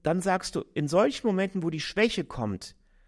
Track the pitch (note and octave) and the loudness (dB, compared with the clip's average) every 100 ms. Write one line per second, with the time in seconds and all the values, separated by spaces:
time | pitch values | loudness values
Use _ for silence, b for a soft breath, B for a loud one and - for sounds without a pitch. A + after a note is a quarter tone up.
0 | D3+ F3+ F3+ F#3 - E3 - - D3 E3+ | -2 0 0 0 -2 -6 -6 -4 2 4
1 | B3+ - A#3 F#3 G3 F#3+ E3+ D#3 - - | 4 2 0 0 0 -2 -4 -4 -4 2
2 | A3+ G#3 D3+ - G#2+ F#2 - - _ _ | 2 2 -6 -4 -4 -4 -8 -20 _ _